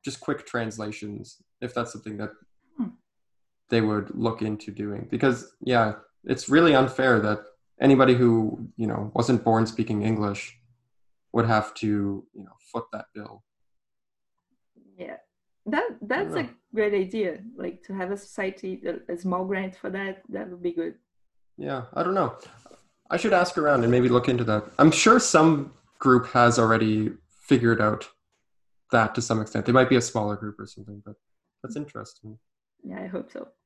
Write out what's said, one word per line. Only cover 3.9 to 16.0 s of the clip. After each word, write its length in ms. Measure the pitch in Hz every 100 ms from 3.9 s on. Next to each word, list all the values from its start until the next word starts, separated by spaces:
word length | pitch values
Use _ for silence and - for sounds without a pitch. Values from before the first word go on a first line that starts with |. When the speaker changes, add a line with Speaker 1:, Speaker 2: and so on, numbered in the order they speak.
| 104 98 -
Speaker 1:
look 260 | 113 110
into 300 | 110 107 -
doing. 360 | 101 104 101 117
Because, 420 | 131 139 120 - _
yeah, 340 | - 123 110 104 _ _
it's 260 | - - -
really 240 | 143 170
unfair 460 | 135 135 - 131 113
that 200 | 107 107 - _ _ _
anybody 360 | 135 131 127 123
who, 520 | 123 113 110 120 113 -
you 100 | 110
know, 240 | 107 107
wasn't 300 | - 120 120
born 220 | - 110 113
speaking 340 | - 113 104
English 560 | 107 110 104 101 - - _ _ _ _ _ _ _
would 140 | 117 113
have 280 | 110 - -
to, 500 | 107 104 101 98 -
you 100 | -
know, 120 | 92 _ _
foot 140 | 117 -
that 140 | 110 -
bill. 300 | 107 104 107 _ _ _ _ _ _ _ _ _ _ _ _ _ _ 202 190
Speaker 2:
Yeah, 200 | - - _ _ _ _ -
that, 160 | 226
Speaker 1:
I 60 | 466
don't 180 | -